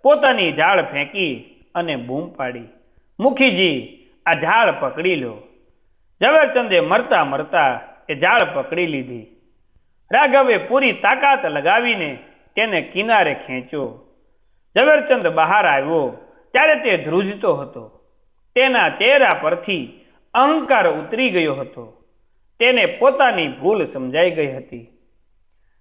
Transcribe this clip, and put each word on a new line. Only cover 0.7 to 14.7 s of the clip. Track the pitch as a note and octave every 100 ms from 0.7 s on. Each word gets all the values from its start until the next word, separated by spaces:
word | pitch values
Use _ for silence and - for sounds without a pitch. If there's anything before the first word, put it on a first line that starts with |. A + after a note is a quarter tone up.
| F#3+
ફેંકી | C#3 C#3 C#3+ G3 F3 A#2 - _ _
અને | E3+ E3+ C3+
બૂમ | A#2+ C3+ F3
પાડી, | - C3 B2 A2+ _ _ _ _ -
"મુખીજી, | B3 C4 C4+ F#3 F#3 C3+ A2 - _ _ E3+
આ |
ઝાળ | D#3+ D#3+ A3 G#3+ -
પકડી | C#3 D3+ F3+ D#3+
લો." | B2 G#2 - _ _ _ _ _ _ -
ઝવેરચંદે | A3+ D#4 C#4+ B3+ A3+ F3
મરતા | D3+ G#3 A#3+ F#3+
મરતા | C#3+ C#3 D3 F3 C#3 A#2+ - - -
એ |
ઝાળ | C#3+ F3 A#3 F3
પકડી | D#3 - E3+ E3+
લીધી. | C#3 B2+ A#2+ A2 _ _ _ _ _ _ _ -
રાઘવે | A#3 C#4+ C#4 B3+ G#3
પૂરી | - C4 C4
તાકાત | - G3+ C4 C#4 C4+ E3
લગાવીને | D3 D3+ A3 A#3+ G#3 D#3 B2 - _ _ -
તેને | A3 F3+
કિનારે | - F3 A3 A3 D#3+
ખેંચ્યો. | C#3 - C3 B2+ D3+ C3 - _ _ _ _ _ _ _